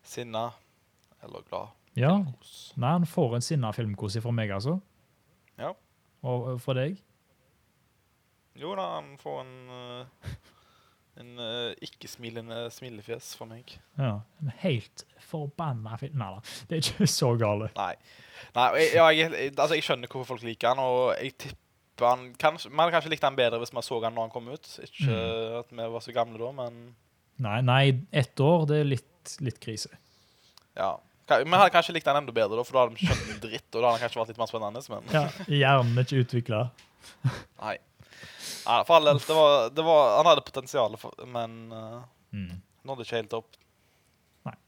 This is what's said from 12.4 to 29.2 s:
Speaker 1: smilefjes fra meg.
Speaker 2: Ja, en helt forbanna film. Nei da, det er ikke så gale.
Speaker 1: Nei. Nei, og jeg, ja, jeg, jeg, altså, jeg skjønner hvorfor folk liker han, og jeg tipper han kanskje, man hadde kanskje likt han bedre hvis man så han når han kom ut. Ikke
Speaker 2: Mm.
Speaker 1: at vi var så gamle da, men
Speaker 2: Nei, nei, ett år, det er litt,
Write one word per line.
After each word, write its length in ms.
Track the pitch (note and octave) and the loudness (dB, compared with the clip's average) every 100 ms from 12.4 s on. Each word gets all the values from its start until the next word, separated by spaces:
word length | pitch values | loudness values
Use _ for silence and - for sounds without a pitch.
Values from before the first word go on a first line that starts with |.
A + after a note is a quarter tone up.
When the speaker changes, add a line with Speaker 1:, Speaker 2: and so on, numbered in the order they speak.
| A#2 A#2 A#2 | -12 -10 -12
Speaker 1:
smilefjes 680 | - B2+ A2 G#2 A#2+ - - | -14 -16 -16 -12 -12 -12 -16
fra 100 | A2+ | -16
meg. 320 | A2+ - - _ - | -18 -20 -20 _ -4
Speaker 2:
Ja, 220 | C3 G#2 A2 _ | -4 -4 -10 _
en 80 | C#3+ - | -10 -4
helt 460 | F#3 A#2+ - - - _ | -2 -2 -6 -20 -20 _
forbanna 760 | - D#3 C#3+ - D#3+ A#2+ G#2+ A#2 | -14 -10 -10 -8 -6 -6 -8 -12
film. 200 | C#3 C#3+ | -8 -6
Nei 120 | G2 | -6
da, 60 | F#2+ - - - | -10 -14 -18 -6
det 80 | E3 | -4
er 40 | - | -4
ikke 140 | - G3+ | 2 0
så 300 | - C3 A#2+ | 4 2 2
gale. 320 | G#2+ G#2 G#2+ - | 2 0 -4 -6
Speaker 1:
Nei. 180 | F#2+ - _ - - - - A#2+ | -6 -8 _ -20 -20 -20 -6 2
Nei, 120 | B2 | 4
og 60 | C#3+ | 4
jeg, 160 | D#3+ | 4
ja, 120 | D#3 E3 | 8 8
jeg, 200 | D#3 E3 | 6 2
jeg, 200 | E2 C#3 C#3 | 0 -4 0
altså, 180 | D3+ | 2
jeg 100 | D#3 | 0
skjønner 240 | - C3+ A#2+ | 0 -4 -4
hvorfor 180 | C3+ B2 | -10 -8
folk 80 | B2 | -8
liker 260 | A#2 A2+ A#2 | -8 -2 0
han, 100 | C3 | 2
og 360 | C3 B2+ B2+ E2+ | 2 2 2 0
jeg 200 | C3+ - | -6 -10
tipper 680 | C#3 - _ _ _ - A#2+ | -16 -16 _ _ _ 0 2
han 260 | B2+ B2+ | 2 -2
kanskje, 360 | A#2+ D#3 E3 A2 | 0 0 0 -4
man 160 | D3 E3+ | 0 2
hadde 60 | E3 | 2
kanskje 140 | D3 | 0
likt 100 | D#3 | 0
han 140 | C#3+ C3+ | 0 4
bedre 220 | A#2+ A#2 | 2 2
hvis 120 | A#2 | -4
man 100 | B2 | -8
så 180 | - A#2+ | -4 -4
han 120 | A2+ | -2
når 80 | A#2 | -4
han 80 | A2+ | -6
kom 180 | B2 A#2 | -8 -12
ut. 180 | D3 - - | -16 -16 -18
Ikke 240 | - - C#3 | -18 -4 0
Speaker 2:
Mm. 520 | A2+ A2+ A2+ A2+ A#2 | 0 -2 -4 -4 -8
Speaker 1:
at 100 | A#2 | -10
vi 60 | A#2+ A2+ | -10 -8
var 120 | A2+ | -8
så 120 | A2+ | -4
gamle 240 | A#2+ A#2 A2 | -2 -2 -4
da, 120 | A#2 | -10
men 420 | C#3 A#2+ A#2 A#2+ A#2+ _ _ _ - | -8 -10 -10 -20 _ _ _ _ -6
Speaker 2:
Nei, 220 | A2+ A2 | -2 0
nei, 380 | B2 B2+ C#3 B2+ - | 4 6 6 2 0
ett 240 | D#3 C3 - | -2 -2 2
år, 260 | C#3 E3+ D3+ | 4 4 2
det 140 | D3+ | 0
er 40 | |
litt, 520 | D3 B2 _ _ | 0 -2 _ _